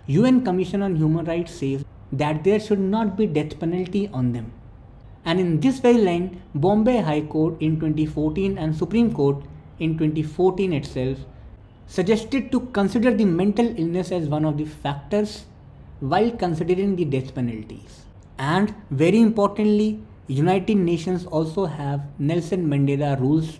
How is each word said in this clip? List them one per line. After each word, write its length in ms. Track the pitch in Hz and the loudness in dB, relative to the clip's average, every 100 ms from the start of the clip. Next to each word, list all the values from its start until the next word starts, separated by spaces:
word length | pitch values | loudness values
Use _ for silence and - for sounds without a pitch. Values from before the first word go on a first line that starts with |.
| - | 0
U 180 | 151 | 4
N 200 | 254 262 | 6 4
Commission 380 | 190 180 180 202 | 4 0 0 -2
on 120 | 196 | 0
Human 300 | 160 156 160 | 2 2 0
Rights 280 | 160 170 170 | 0 -4 -4
says 320 | - 135 135 - - - | -6 -4 -4 -8 -16 -8
that 320 | 135 147 156 | -2 -2 0
there 160 | 190 208 | 2 2
should 180 | 214 202 | 2 0
not 380 | 190 214 214 190 | 0 0 0 0
be 100 | 208 | 0
death 320 | 147 151 - | 0 -2 -4
penalty 500 | 165 180 180 196 202 | -4 -2 -2 -2 -2
on 200 | 131 123 | -2 -2
them. 200 | 117 110 - - - - - - - | -2 -8 -14 -20 -20 -20 -20 -20 -8
And 160 | 165 175 | -2 0
in 180 | 180 156 | 2 2
this 220 | 262 254 | 2 4
very 180 | 240 240 | 6 6
line, 420 | 190 170 185 - - | 6 2 -2 -8 -8
Bombay 440 | 147 180 214 226 247 | 0 2 4 4 2
High 240 | 160 151 | 2 0
Court 380 | 151 156 160 160 | 0 0 0 0
in 200 | 156 156 | -2 0
twenty 260 | 160 151 151 | 0 0 -2
fourteen 500 | - 156 196 196 190 | -2 -2 0 -2 -2
and 200 | 156 156 | -2 -2
Supreme 360 | 170 220 233 | 0 2 2
Court 300 | - 139 143 - - - - | 2 0 0 -6 -18 -18 -6
in 180 | 165 160 | -2 0
twenty 240 | 156 156 | 0 0
fourteen 500 | 147 - 185 185 190 | -4 2 2 2 0
itself 460 | 143 - 131 127 135 - - - - - - - | -2 -4 -4 -4 -4 -10 -20 -20 -20 -20 -20 -8
suggested 640 | - 180 220 220 269 - | -2 0 0 0 -4 -2
to 80 | 254 - 202 | -4 -2 0
consider 340 | 196 240 247 | 0 2 2
the 120 | 208 | 4
mental 420 | 202 165 202 202 233 - | 2 2 2 2 0 0
illness 360 | 165 180 175 | -2 -2 -2
as 160 | 180 151 | -4 -2
one 160 | 151 | 0
of 140 | 156 147 | 0 -2
the 60 | |
factors 840 | 151 - 143 139 - 208 208 - - - - - - - | -6 -6 -6 -6 -4 -2 -2 -6 -18 -20 -20 -20 -20 -8
while 320 | 135 180 233 | 0 2 2
considering 640 | 233 180 160 175 180 196 | 0 -2 0 0 0 0
the 100 | 180 | 0
death 300 | 151 131 131 | 0 -2 -4
penalties. 680 | 135 120 110 107 107 - - - - - - | -4 -4 -4 -10 -16 -18 -20 -20 -20 -18 -6
And 360 | 139 180 208 - - | -2 0 0 -4 -6
very 300 | 139 165 214 | 0 4 6
importantly, 800 | 220 214 202 208 214 208 214 214 - - - | 4 4 0 2 2 2 0 -4 -12 -14 -6
United 480 | 135 170 190 185 208 | 0 2 2 2 2
Nations 500 | 175 170 185 180 - | 2 0 -2 -4 -2
also 380 | 160 160 196 | -2 -2 -2
have 420 | 175 147 143 143 - - | -4 -4 -4 -4 -6 -4
Nelson 500 | 143 170 165 185 160 | -2 -2 -2 -2 0
Mandela 500 | 139 139 139 143 135 | 2 2 2 0 0
Rules 400 | 131 160 160 - | 2 2 0 -6